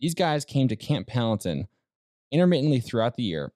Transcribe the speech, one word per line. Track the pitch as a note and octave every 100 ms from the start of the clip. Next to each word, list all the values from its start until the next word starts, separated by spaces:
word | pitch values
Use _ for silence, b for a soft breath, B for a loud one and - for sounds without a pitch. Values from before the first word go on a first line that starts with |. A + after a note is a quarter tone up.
These | E3
guys | E3 E3+ D3
came | - C#3 B2+
to | A2
Camp | - D3 -
Pendleton | B2 A2+ G#2+ F2+ D2 - _ _ _ _ _ _
intermittently | D3+ F3+ D#3 D3+ C3
throughout | - A#2 A#2 B2+
the |
year, | G#2 D#2 C2+